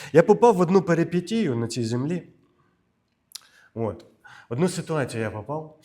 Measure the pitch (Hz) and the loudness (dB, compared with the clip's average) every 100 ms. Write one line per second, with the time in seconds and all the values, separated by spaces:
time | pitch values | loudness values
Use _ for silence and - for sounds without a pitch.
0 | - 147 170 208 240 190 170 190 190 160 | 2 4 6 6 6 4 4 4 2 0
1 | 165 170 175 226 190 120 113 123 113 120 | 0 -2 -4 -2 -2 -2 -4 -4 -4 -4
2 | 139 175 - _ _ _ _ _ _ _ | -4 -6 -10 _ _ _ _ _ _ _
3 | _ _ _ - - _ _ 113 113 87 | _ _ _ -20 -20 _ _ -8 -6 -8
4 | - _ - - - 120 175 180 156 156 | -16 _ -20 -20 -10 -2 -2 -2 -6 -4
5 | 120 117 110 104 104 151 156 - | -4 -4 -6 -8 -10 -10 -12 -20